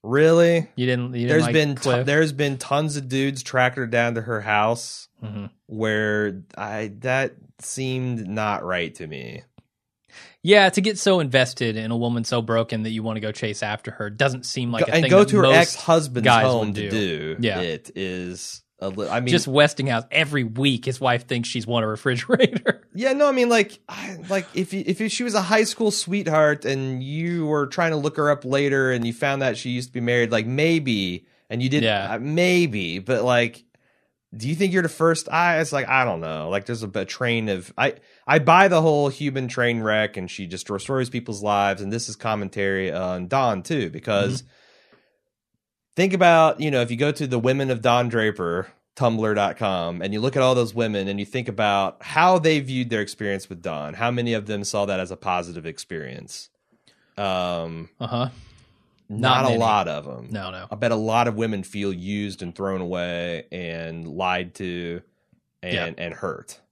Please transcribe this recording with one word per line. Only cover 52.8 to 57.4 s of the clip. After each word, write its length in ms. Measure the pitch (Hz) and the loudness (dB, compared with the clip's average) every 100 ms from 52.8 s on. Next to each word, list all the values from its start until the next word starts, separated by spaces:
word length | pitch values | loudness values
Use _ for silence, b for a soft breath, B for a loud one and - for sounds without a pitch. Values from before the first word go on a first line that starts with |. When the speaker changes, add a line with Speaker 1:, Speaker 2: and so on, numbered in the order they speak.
| 123 | -2
Speaker 1:
their 120 | 110 | -2
experience 460 | 101 - 104 98 - | -4 -6 -4 -4 -6
with 140 | 87 | -10
Don, 320 | 87 78 73 | -8 -8 -8
how 160 | 85 117 | -4 -2
many 240 | 123 120 | -2 -2
of 140 | 113 104 | -4 -4
them 160 | 104 | -6
saw 220 | 101 107 101 | -4 -4 -2
that 120 | 95 | -4
as 120 | 90 | -6
a 40 | 92 | -8
positive 520 | 101 90 85 87 80 | -4 -4 -4 -10 -12
experience? 840 | 80 - 82 67 65 - - - _ _ _ _ _ _ - | -14 -12 -10 -10 -14 -16 -18 -18 _ _ _ _ _ _ -6
Um, 760 | 101 92 | -4 -2